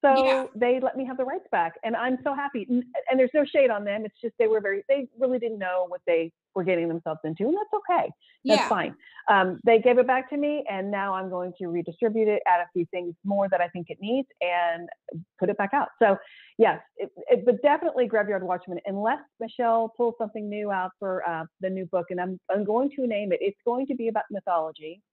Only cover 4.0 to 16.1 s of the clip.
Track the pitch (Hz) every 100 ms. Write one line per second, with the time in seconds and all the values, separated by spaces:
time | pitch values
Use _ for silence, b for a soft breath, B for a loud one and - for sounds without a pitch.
4 | 214 _ 233 _ 220 220 202 196 - 277
5 | 254 233 254 254 233 214 185 185 180 180
6 | - 165 165 _ _ 190 180 180 170 165
7 | 165 156 156 165 220 370 415 427 415 349
8 | - - b b 254 214 233 202 160 -
9 | B B - 196 185 180 - 226 240 247
10 | 247 262 269 294 294 294 - 196 196 202
11 | 196 185 185 180 180 175 180 170 175 165
12 | 233 220 214 208 - 175 175 180 170 185
13 | 175 170 196 202 196 185 175 175 170 -
14 | 202 254 262 _ 175 175 170 170 170 -
15 | - 165 175 _ 185 202 196 190 - _
16 | 220